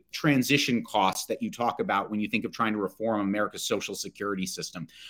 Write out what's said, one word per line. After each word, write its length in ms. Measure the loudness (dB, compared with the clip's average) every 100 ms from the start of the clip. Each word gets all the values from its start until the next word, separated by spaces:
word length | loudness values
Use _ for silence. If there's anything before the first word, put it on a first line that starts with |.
| _
transition 720 | 0 4 4 4 2 4 0
costs 420 | 2 4 4 2 -4
that 140 | -4
you 80 | -4
talk 300 | 0 -2 0
about 320 | 0 0 0
when 80 | -2
you 80 | 0
think 160 | -2
of 80 | -4
trying 220 | -2 0
to 60 | 0
reform 420 | -4 -2 -2 0
America's 420 | 0 0 0 -2
social 320 | -2 -2 -2 -8
security 500 | -10 -6 -4 -2 -4
system. 400 | -6 -8 -8 -12 -14